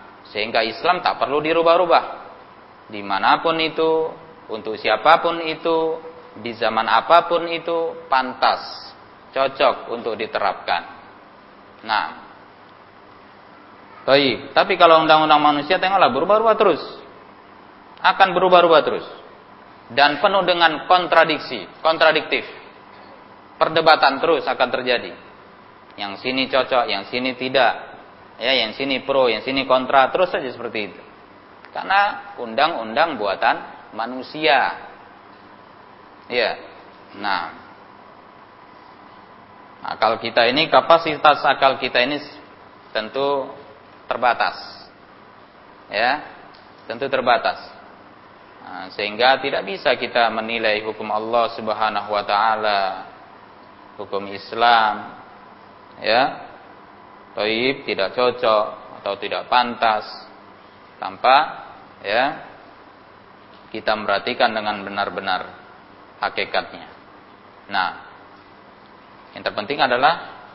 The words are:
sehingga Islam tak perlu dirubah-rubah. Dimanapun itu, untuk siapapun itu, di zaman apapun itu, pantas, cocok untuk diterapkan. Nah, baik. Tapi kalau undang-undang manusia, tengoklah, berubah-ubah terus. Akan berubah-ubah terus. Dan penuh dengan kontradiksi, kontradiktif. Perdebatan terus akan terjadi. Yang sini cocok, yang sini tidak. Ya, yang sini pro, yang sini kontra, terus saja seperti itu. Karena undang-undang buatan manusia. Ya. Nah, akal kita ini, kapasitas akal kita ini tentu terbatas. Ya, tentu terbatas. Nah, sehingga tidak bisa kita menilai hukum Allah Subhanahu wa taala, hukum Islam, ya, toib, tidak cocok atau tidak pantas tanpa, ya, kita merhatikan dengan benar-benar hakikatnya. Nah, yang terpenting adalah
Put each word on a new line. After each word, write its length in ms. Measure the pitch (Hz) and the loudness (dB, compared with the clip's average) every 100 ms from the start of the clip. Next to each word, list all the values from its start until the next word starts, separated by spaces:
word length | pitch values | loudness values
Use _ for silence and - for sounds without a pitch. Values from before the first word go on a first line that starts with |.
| - - - | -20 -20 -10
sehingga 320 | 104 110 113 | -6 0 0
Islam 400 | 113 104 165 180 | 0 0 0 0
tak 160 | - 101 | 0 -2
perlu 240 | 117 147 | -2 0
dirubah-rubah. 600 | 156 165 165 175 170 151 - - - - - - - - - | 0 2 4 4 4 2 2 -8 -18 -20 -20 -20 -20 -20 -16
Dimanapun 720 | 107 101 98 117 151 165 160 | -12 -6 0 2 2 0 0
itu, 560 | 160 156 160 160 160 - - - - | -2 0 2 2 -2 -8 -18 -20 -14
untuk 320 | 110 110 104 | -10 -8 -4
siapapun 640 | 113 110 147 165 170 170 | 0 2 6 4 4 -2
itu, 560 | 160 156 165 160 160 160 - - - - | -6 -4 0 0 0 -4 -10 -20 -20 -12
di 160 | 117 113 | -10 -2
zaman 320 | 110 110 113 | 0 0 2
apapun 640 | 113 - 170 165 170 170 | 2 6 4 6 -2 -2
itu, 560 | 165 170 165 165 - - | -6 -4 -4 -4 -6 -2
pantas, 880 | 131 127 120 117 95 - - - - - - - 135 | -2 -2 0 0 0 -6 -16 -18 -20 -20 -20 -10 -2
cocok 560 | 135 - 135 - - | -2 2 2 2 -6
untuk 240 | 117 113 107 | -8 -6 -6
diterapkan. 720 | 110 107 101 - - 87 - - - - - - - - - - | -6 -2 -2 -4 -4 -4 -6 -16 -20 -20 -20 -20 -20 -20 -20 -16
Nah, 240 | 110 104 80 82 - - - - - - - - - - - - - - - - - - - | -4 -2 -2 -8 -20 -20 -20 -20 -20 -20 -20 -20 -20 -20 -20 -20 -20 -20 -20 -20 -20 -8 2
baik. 480 | 139 139 101 - 156 | 4 4 0 -2 0
Tapi 240 | 185 180 | 0 6
kalau 240 | 170 160 | 8 8
undang-undang 400 | 160 156 156 147 | 8 6 6 6
manusia, 320 | 147 147 147 185 | 6 2 0 0
tengoklah, 400 | 185 196 147 135 | 2 4 4 2
berubah-ubah 400 | 175 214 226 214 | 2 2 4 4
terus. 240 | 208 139 - - - - - - - - - - - - | 2 2 -4 -16 -20 -20 -20 -20 -20 -20 -20 -20 -20 -2
Akan 320 | 180 185 190 | 0 4 4
berubah-ubah 500 | 175 185 180 170 156 123 | 4 6 6 8 6 4
terus. 160 | 95 - - - - - - - - - | -2 -8 -16 -20 -20 -20 -20 -20 -20 -6
Dan 320 | 120 147 147 | 2 2 4
penuh 240 | 202 196 175 | 2 2 0
dengan 400 | 175 165 151 - | 2 2 2 2
kontradiksi, 800 | 180 165 165 160 147 - 117 - - | 2 4 4 4 0 -6 -10 -12 -4
kontradiktif. 640 | 156 165 160 156 - 127 - - - - - - - - - - - - | -2 0 0 0 -2 -4 -6 -16 -20 -20 -20 -20 -20 -20 -20 -20 -20 -4
Perdebatan 640 | 160 160 160 151 139 135 | 0 2 4 6 4 2
terus 240 | 160 147 135 | 0 0 -2
akan 220 | 123 123 | -2 -2
terjadi. 400 | 127 127 117 95 - - - - - - - - - | -2 -2 -2 -4 -14 -20 -20 -20 -20 -20 -20 -20 -12
Yang 240 | 101 98 | -10 -8
sini 240 | 127 131 127 | -4 -4 0
cocok, 400 | 135 127 131 113 | 0 2 0 0
yang 160 | 98 98 | -4 -6
sini 240 | 123 127 127 | -4 -4 -4
tidak. 560 | 127 131 113 - - - - - - - | -2 2 2 0 -10 -18 -20 -20 -20 -6
Ya, 160 | 120 131 | -2 0
yang 160 | 110 | -2
sini 320 | 104 135 131 | -4 -4 -4
pro, 240 | - 135 123 | 0 2 2
yang 160 | 107 | 0
sini 240 | 127 135 131 | -2 -4 0
kontra, 400 | 131 127 139 131 - | 0 4 2 4 2
terus 160 | 180 | 0
saja 160 | 196 131 | -2 -6
seperti 400 | 120 117 107 98 | -8 -8 -6 -8
itu. 140 | 85 - - - - - - - 151 | -12 -20 -20 -20 -20 -20 -20 -16 -12
Karena 600 | 180 196 208 262 - - | 0 2 2 -2 -12 -12
undang-undang 800 | 117 113 156 147 110 120 165 123 | -6 0 2 0 -4 0 0 0
buatan 360 | 101 95 113 - - - - | -4 0 0 0 -6 -18 -14
manusia. 880 | 110 120 127 123 156 156 135 92 82 - - - - - - - - - - - - - - - | -10 -8 -10 -12 -2 2 2 2 -4 -14 -20 -20 -20 -20 -20 -20 -20 -20 -20 -20 -20 -20 -20 -6
Ya. 240 | 120 101 76 - - - - - 101 | -2 0 -2 -12 -20 -20 -20 -20 -10
Nah, 320 | 101 90 82 - - - - - - - - - - - - - - - - - - - - - - - | -4 -4 -6 -12 -20 -20 -20 -20 -20 -20 -20 -20 -20 -20 -20 -20 -20 -20 -20 -20 -20 -20 -20 -20 -20 -18
akal 400 | - 85 110 113 | -14 -2 0 0
kita 240 | 117 120 120 | 0 2 4
ini, 240 | 139 160 | 2 4
kapasitas 720 | 131 - 165 160 147 151 139 | 4 6 4 4 2 4 4
akal 400 | 147 131 135 127 | 2 2 2 2
kita 160 | 127 127 | -2 0
ini 160 | 127 147 - - - - - - - 113 | 0 -2 -8 -18 -20 -20 -20 -20 -10 -8
tentu 560 | 107 135 139 139 127 - - - - - - | -6 -4 -2 -2 -6 -14 -20 -20 -20 -20 -8
terbatas. 480 | 120 120 113 98 - - - - - - - - - - - - - - | -2 0 2 -2 -4 -14 -18 -20 -20 -20 -20 -20 -20 -20 -20 -20 -20 -8
Ya, 320 | 101 120 147 - - - - - - - | -2 0 -2 -6 -20 -20 -20 -20 -20 -14
tentu 240 | 117 135 | -8 -4
terbatas. 480 | 131 123 117 92 - - - - - - - - - - - | 0 2 2 0 -6 -12 -20 -20 -20 -20 -20 -20 -20 -20 -20
Nah, 240 | 92 90 92 - | -18 -14 -12 -6
sehingga 480 | 104 104 127 131 | -6 2 2 2
tidak 240 | 139 - 190 | 0 -4 -6
bisa 320 | 190 143 123 | -4 -2 -2
kita 320 | 120 120 117 | -2 0 0
menilai 480 | 110 110 117 110 107 110 | 0 -6 -2 0 0 -4
hukum 240 | 107 110 | -8 -6
Allah 400 | 107 110 120 113 - | -6 -2 0 0 -4
Subhanahu 500 | 110 107 110 104 104 | -6 -2 -2 -4 -4
wa 100 | 104 | -4
taala, 580 | 101 104 113 107 107 101 95 92 - - - - - - - - - - | 0 0 0 0 0 0 -2 -6 -14 -20 -20 -20 -20 -20 -20 -20 -20 -18
hukum 320 | 95 98 101 | -10 -8 -8
Islam, 880 | 98 - 113 120 113 107 104 101 - - - - - - - - - | -12 -10 0 4 6 4 0 -10 -18 -20 -20 -20 -20 -20 -20 -20 -8
ya, 480 | - 117 147 - - - - - - - - - - | 0 2 0 -4 -16 -20 -20 -20 -20 -20 -20 -20 -14
toib, 500 | 98 104 110 127 139 | -4 -2 0 -2 -4
tidak 300 | - 98 95 | -6 -4 -2
cocok 520 | 123 123 120 117 107 110 - - - | 0 -2 0 2 2 0 -8 -18 -10
atau 120 | 101 98 | -8 -8
tidak 320 | 101 90 - | -6 -8 0
pantas 560 | 123 120 113 113 107 - - - - - - - - - - | 2 2 0 0 0 -4 -16 -20 -20 -20 -20 -20 -20 -20 -14
tanpa, 640 | 92 95 120 135 - - - - - - 101 | -12 -2 4 4 2 -6 -18 -20 -20 -12 -2
ya, 400 | 113 139 160 - - - - - - - - - - - - - | 0 -2 -4 -16 -20 -20 -20 -20 -20 -20 -20 -20 -20 -20 -20 -16
kita 180 | 110 110 107 | -6 -2 -2
merhatikan 560 | 101 98 123 123 120 | 0 -2 -2 0 0
dengan 320 | 110 107 104 98 | 0 -4 -6 -6
benar-benar 640 | 101 98 92 95 90 90 - - - - - - - | -6 -4 -4 -4 -6 -6 -16 -20 -20 -20 -20 -20 -8
hakikatnya. 640 | 101 - 95 95 87 87 76 - - - - - - - - | -6 -4 -4 -4 -6 -12 -18 -20 -20 -20 -20 -20 -20 -20 -8
Nah, 160 | 98 90 - - - - - - - - - - - - - - | -4 -4 -6 -16 -20 -20 -20 -20 -20 -20 -20 -20 -20 -20 -20 -20
yang 100 | 101 | -10
terpenting 380 | 98 101 104 147 | -8 -8 -8 -2
adalah 640 | 131 123 147 170 - - - | 0 2 2 0 -6 -18 -20